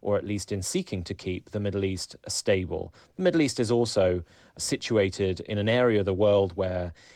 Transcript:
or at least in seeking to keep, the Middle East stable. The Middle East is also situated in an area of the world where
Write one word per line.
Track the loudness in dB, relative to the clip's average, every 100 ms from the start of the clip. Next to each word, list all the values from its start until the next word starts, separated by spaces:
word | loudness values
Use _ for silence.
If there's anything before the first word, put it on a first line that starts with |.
or | -2 -2
at | -2
least | -6 -4
in | -6
seeking | -2 -4 -4 -6
to | -6
keep, | -8 -6 -6 -6
the | -4
Middle | -4 -2 -2
East | -4 -8 -12 -8
stable. | -4 0 0 0 -6 -8 -14 _ -2
The |
Middle | 2 2
East | 2 0
is | 2
also | 2 2 2 2 2 -4 _ -20 -10
situated | -4 -4 0 2 2 2 -2 -2
in | -4 -2
an | 2
area | 4 4 4
of |
the | 2
world | 2 4 6 4
where | 0 -4 -2 -6 -10 -20